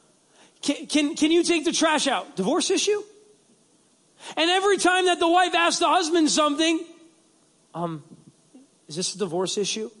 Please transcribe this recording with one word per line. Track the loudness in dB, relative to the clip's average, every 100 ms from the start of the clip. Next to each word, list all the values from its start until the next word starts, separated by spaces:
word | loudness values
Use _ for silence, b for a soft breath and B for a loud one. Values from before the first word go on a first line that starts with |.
| _ _ _ b b b
"Ca-, | -6 -6
can, | -2 0 0
can | 0 2
you | 2
take | 2 0
the | 0
trash | 0 0 2 0
out?" | -2 -4 -4
"Divorce | -2 0 0
issue?" | 0 0 -2 -6 -20 -20 _ _ _ _ _ _ _ _ _ B B
And | 0
every | 2 2 2
time | 2 2 2
that | 2
the | 4
wife | 4 2
asks | 2 0 2
the | 2
husband | 2 2 2 2
something, | 2 0 2 0 0 -4 -18 -20 _ _ _ _ _ _
um, | -8 -8 -8 -14 -20 -20 _ _ -20 _ _ -14
"Is | -8
this | -8
a | -6
divorce | -6 -4 -4 -4
issue?" | -6 -6 -10 -14